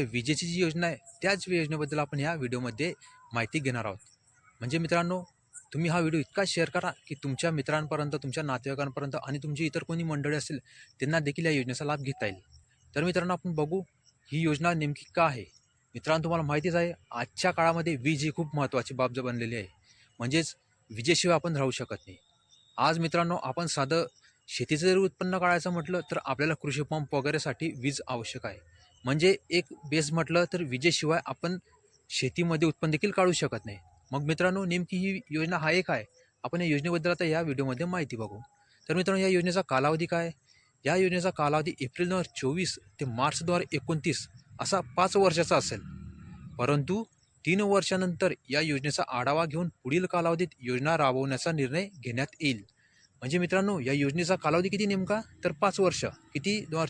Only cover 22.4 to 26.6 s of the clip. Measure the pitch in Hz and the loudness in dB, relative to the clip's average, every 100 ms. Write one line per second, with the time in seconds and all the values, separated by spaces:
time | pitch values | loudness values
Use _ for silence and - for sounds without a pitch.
22.4 | _ _ _ - 143 165 165 170 170 175 | _ _ _ 0 2 2 2 2 0 -2
23.4 | 127 170 165 151 135 165 - - _ _ | -4 -4 -2 -2 2 0 0 -8 _ _
24.4 | - - 123 151 185 185 190 - 185 185 | -12 -6 -2 2 4 4 2 0 -2 2
25.4 | 180 175 180 170 147 180 - 160 139 127 | 4 4 2 -2 -2 -4 -2 -6 -4 0
26.4 | 156 151 | 0 0